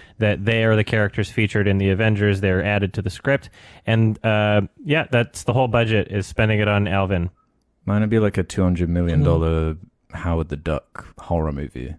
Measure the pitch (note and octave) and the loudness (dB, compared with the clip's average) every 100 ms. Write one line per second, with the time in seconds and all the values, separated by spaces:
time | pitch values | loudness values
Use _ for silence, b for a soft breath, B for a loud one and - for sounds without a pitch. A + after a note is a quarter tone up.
0 | B - G#2+ F#2+ G2 A2+ A2+ G#2+ G#2 A2 | B -2 -2 0 0 2 2 2 2 0
1 | G2+ - G2 - G#2+ G#2 G2+ G2 G2 F#2+ | 0 -2 -4 -2 0 0 2 2 2 2
2 | A2 G#2 G#2 G2 G2 F#2 G#2 G#2 G2 G#2+ | 2 2 2 2 0 0 0 0 -2 -4
3 | - - - - - B B B - A2+ | -6 -6 -2 -2 -4 B B B -2 2
4 | A2+ G#2+ A2+ G#2+ G#2 G#2 G2+ - G#3+ D3+ | 2 0 0 0 2 2 0 -8 -2 -2
5 | - B2 A#2 - - A#2+ B2+ A#2 A2+ G#2+ | 0 0 -2 -6 -2 0 2 2 2 0
6 | - G2+ F#2+ - A2 G#2+ G#2 G2+ G2+ G2 | 0 -4 -4 -2 0 2 2 2 0 0
7 | F#2+ F#2 F2 _ _ _ _ _ - G#2 | 0 -2 -4 _ _ _ _ _ -4 -2
8 | G#2+ A2+ G#2+ G2 F2+ - F2+ F2 E2+ E2+ | 2 2 2 0 -4 0 0 2 0 0
9 | F2 D2+ D#2+ E2 D#2+ D#2+ D#2+ D#2+ - _ | 0 2 2 2 2 0 -2 -4 -12 _
10 | _ E2 E2+ E2 D#2+ D2 D#2+ D2 _ - | _ -8 -4 -2 -4 -6 -4 -6 _ -20
11 | - - - E2+ D#2 C#2+ D2+ B1+ B1+ | -20 -16 -4 -2 -2 -4 -8 -10 -12